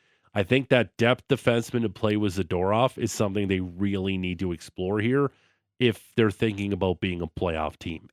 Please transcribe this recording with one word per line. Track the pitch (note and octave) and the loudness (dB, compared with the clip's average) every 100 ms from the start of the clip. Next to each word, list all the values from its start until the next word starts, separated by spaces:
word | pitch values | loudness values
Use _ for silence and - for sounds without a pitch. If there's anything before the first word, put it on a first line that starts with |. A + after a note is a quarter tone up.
| _ _ _ | _ _ _
I | G#2 | -4
think | G2 C3+ B2+ | 2 2 4
that | B2+ A2 - | 2 2 0
depth | A#2 B2 - | 2 2 0
defenseman | C3 - A#2 A#2 A#2+ | 0 2 2 0 -2
to | A2 | -2
play | - A2 G#2+ | -2 0 0
with | G#2 F#2 | 0 -2
Zadorov | E2+ F2+ F#2 A2 C3 - | -2 -2 0 2 0 0
is | A2+ | -6
something | - G#2 G2+ G2 | -2 -2 0 0
they | F#2+ | -2
really | F2+ F2 G2+ G2 F#2+ F#2 | -2 -4 -2 -2 -2 -2
need | F2+ F2 | -4 -4
to | F#2 | -4
explore | E2+ - - F#2 G#2+ | -6 -10 -6 -2 0
here | A2+ C3+ C#3 _ _ _ _ - | 0 0 0 _ _ _ _ 2
if | B2 - - - | 2 2 -4 2
they're | A2 | 2
thinking | - A2+ G2 G2+ | 4 -2 -2 -4
about | G2 F#2 F2 | 0 0 0
being | F#2+ F2 | -2 -2
a | E2 | -6
playoff | - F#2 D#2+ D2+ - | -4 -2 -2 -4 -6
team. | F2 D#2+ - | -10 -10 -8